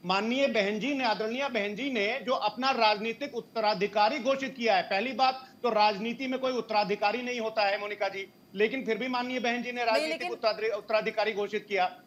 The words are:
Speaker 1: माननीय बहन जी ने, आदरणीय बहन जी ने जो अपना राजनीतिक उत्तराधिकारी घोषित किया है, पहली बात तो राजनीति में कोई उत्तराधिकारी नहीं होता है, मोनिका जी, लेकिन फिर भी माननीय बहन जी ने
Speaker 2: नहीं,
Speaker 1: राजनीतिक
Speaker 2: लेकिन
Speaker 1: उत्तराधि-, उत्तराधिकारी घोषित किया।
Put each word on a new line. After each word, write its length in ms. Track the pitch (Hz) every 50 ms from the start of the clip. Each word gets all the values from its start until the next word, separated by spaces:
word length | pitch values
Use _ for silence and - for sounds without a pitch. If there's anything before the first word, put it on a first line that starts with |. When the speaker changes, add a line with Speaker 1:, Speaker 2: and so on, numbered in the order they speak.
| -
Speaker 1:
माननीय 420 | 175 190 196 208 226 247 269 277
बहन 320 | 254 226 220 196 196 208 214
जी 140 | 196 277 294
ने, 100 | 262 262
आदरणीय 460 | 226 208 185 220 220 233 262 277 269
बहन 260 | 247 220 202 208 208
जी 160 | 196 262 277
ने 280 | 254 220 196 208 247 269
जो 140 | 202 240 262
अपना 380 | 254 202 214 - 247 254 269
राजनीतिक 640 | 254 233 226 214 214 202 220 226 226 - 285 285 -
उत्तराधिकारी 840 | 233 - - - 226 214 208 214 180 202 202 - 214 208 226 277 302
घोषित 360 | 208 269 269 269 269 254 262
किया 180 | - 233 220 202
है, 80 | 180 170
पहली 280 | - 202 196 226 262
बात 360 | 247 214 262 262 254 - - - - - -
तो 60 | 240
राजनीति 580 | 208 208 208 214 214 185 220 233 233 247 269
में 120 | 254 254 254
कोई 120 | 254 262
उत्तराधिकारी 720 | 254 233 - - 214 208 208 185 208 208 220 208 214 247
नहीं 180 | 247 247 247 240
होता 240 | 220 220 220 220 208
है, 180 | 196 202 214
मोनिका 260 | 208 208 208 196 208
जी, 260 | 190 190 196 196 - _ - - - -
लेकिन 300 | 196 214 226 262 269 226
फिर 120 | 226 220
भी 100 | 202 247
माननीय 320 | 262 254 247 247 247 254 254
बहन 220 | 220 240 240 247
जी 100 | 240 247
ने 40 | 240
Speaker 2:
नहीं, 100 | 247 240
Speaker 1:
राजनीतिक 260 | 226 220 254 311 311
Speaker 2:
लेकिन 200 | 320 294 330 359
Speaker 1:
उत्तराधि-, 420 | 233 - - 214 208 214 214 220 202
उत्तराधिकारी 600 | 214 - - 220 214 190 220 220 - 208 214 214
घोषित 320 | 196 208 202 208 208 - -
किया। 160 | 202 185 180 180 - - -